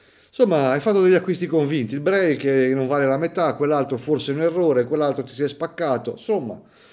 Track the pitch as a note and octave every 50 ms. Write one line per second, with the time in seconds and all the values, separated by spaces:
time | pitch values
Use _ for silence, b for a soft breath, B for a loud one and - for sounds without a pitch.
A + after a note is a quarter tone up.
0 | b b b b b b b - B3+ G3+ E3+ D3 C#3 C3 C3 C#3+ C#3 A3 G3+ G3
1 | F#3 F3+ F#3 F3 F3+ F#3+ F3 - F3+ E3 D#3+ D#3+ D3 C#3 D#3 D3+ A#2 G#2+ C3+ C#3+
2 | D3 F3 F#3+ G3 F#3 E3 C#3+ B2 C3+ C#3 C3+ C3+ C3 C3 C3+ C3+ C3 B2+ C#3+ C#3+
3 | C#3 C3+ C3+ D3 E3 E3 E3 F#3+ E3+ D3 A#2+ - D3 C#3+ D3+ C#3+ C3 C3+ C#3 A#2+
4 | - D3+ D3+ B2+ - C#3+ C#3 D3 D#3+ E3+ E3 F3+ F3 D#3+ C#3 B2 A#2+ A#2+ C#3+ D3+
5 | D3+ C#3+ C3+ C3+ B2 - - A#2+ D3 C#3 - - E3 E3 - - E3+ D3 B2+ A#2
6 | B2 A#2+ G#2 - - - G#3+ F#3 C3+ A2 - - - b b b b b